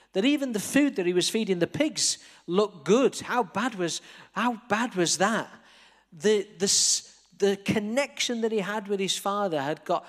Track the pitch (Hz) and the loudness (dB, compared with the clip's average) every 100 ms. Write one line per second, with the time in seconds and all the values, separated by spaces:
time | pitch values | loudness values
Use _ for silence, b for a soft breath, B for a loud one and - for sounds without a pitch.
0 | B 190 247 285 269 208 - 269 285 202 | B 0 2 2 0 -4 0 2 2 0
1 | 175 180 185 220 185 180 170 - 302 208 | 0 2 0 0 0 0 0 0 -2 0
2 | - - B B - 185 208 180 143 233 | -2 -4 B B -2 0 0 -2 2 4
3 | 240 - - 240 185 196 254 208 170 - | 4 0 -4 -2 -2 -2 -4 -2 -4 -4
4 | B B B 185 240 220 - 208 240 180 | B B B -2 -2 -2 -2 -2 0 0
5 | 170 147 196 208 - - B B B B | 0 2 2 0 -4 -14 B B B B
6 | B 165 196 208 - 165 196 - - - | B -2 2 2 0 -4 0 2 2 0
7 | - - _ - 202 196 - 220 208 247 | -6 -20 _ 0 0 0 0 -2 0 -2
8 | 277 - - 233 226 220 180 214 202 202 | -2 -4 -4 -2 0 0 -2 -6 -4 -2
9 | 190 - 202 202 202 151 135 165 - 175 | -2 -2 -2 -2 0 -2 -2 -4 -2 -4